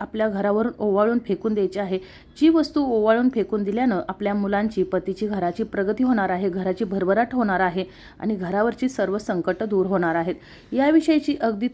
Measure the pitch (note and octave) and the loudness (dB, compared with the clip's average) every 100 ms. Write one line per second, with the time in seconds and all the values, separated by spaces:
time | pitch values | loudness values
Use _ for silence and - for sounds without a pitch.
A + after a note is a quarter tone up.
0 | G#3 A3 G#3+ G3 G3+ G#3 A#3 - G#3+ G3 | -6 -2 -2 0 0 2 0 -2 0 4
1 | G#3+ A#3+ A#3 F#3 A3 G#3+ F#3 F#3+ F#3+ F#3 | 4 2 -2 -4 -2 0 -2 -2 -4 -4
2 | - - - - D#4+ D#4+ D4+ D4 C4+ A3+ | -8 -20 -20 2 4 4 2 0 0 2
3 | G#3+ A3+ B3+ A#3+ F#3 G#3+ G3+ A3 B3+ F#3+ | 4 4 2 0 -2 -2 -2 0 0 0
4 | - - G3+ G#3 G3 G3+ G#3+ G3 F3+ F#3 | -2 -4 -2 -2 0 0 0 0 0 -2
5 | F#3+ F#3 G#3 G3+ F3 F3+ A3 G3+ F#3+ G#3+ | -2 -4 -4 -2 -2 -2 -4 -2 -2 0
6 | B3+ A3 F#3+ F3+ G3 F#3 F#3 F#3 G#3 G3 | 2 2 2 0 -2 -2 -2 -2 -2 0
7 | F3+ G3+ A#3+ B3+ G#3+ F#3 F#3 F3+ F#3 - | 2 2 0 0 0 2 0 0 -6 -10
8 | - - G#3+ G3+ F3+ G3 A#3 B3+ B3+ B3 | -20 -8 -4 -4 -2 0 0 0 -4 -2
9 | F#3+ G3+ A#3 F#3 F3 F#3 A3 G3 F3+ F#3+ | -2 -2 -2 -2 -2 -4 -2 0 2 0
10 | F3 E3 E3+ - - - - B3 C#4+ D#4+ | 0 0 -2 -6 -12 -20 -4 0 4 4
11 | D#4+ D#4 D4 C#4+ A3+ G3+ B3 | 4 2 0 -2 -2 -2 -2